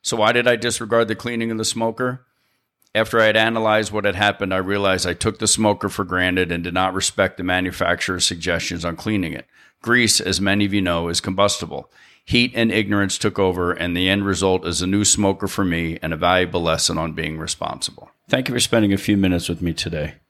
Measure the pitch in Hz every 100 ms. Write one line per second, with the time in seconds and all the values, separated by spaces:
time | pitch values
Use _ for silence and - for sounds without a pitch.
0 | - 117 107 120 120 117 117 - 113 117
1 | 110 110 123 120 113 110 110 117 113 113
2 | 127 127 _ _ _ _ _ _ _ 107
3 | 110 117 110 107 110 113 110 107 101 104
4 | 101 90 104 101 98 95 95 101 98 92
5 | 90 87 110 107 107 - 107 101 101 -
6 | 92 90 90 92 87 85 87 90 95 92
7 | - - 92 - 90 90 92 - 87 87
8 | - 90 - 85 87 82 - 87 85 82
9 | 110 104 85 67 - _ - _ 113 120
10 | 113 - - 92 98 101 101 101 90 85
11 | 85 87 - 95 101 - 82 71 - _
12 | - _ - 120 123 117 113 104 101 101
13 | 98 - 107 98 95 90 87 90 87 87
14 | 92 101 98 87 95 92 85 85 92 98
15 | 104 - 101 95 98 - 95 85 85 82
16 | 80 80 87 92 90 87 82 80 - 85
17 | 80 80 80 78 82 - - - - -
18 | - _ _ 127 127 123 - 117 104 98
19 | - 101 95 87 - 82 85 80 - 82
20 | 73 -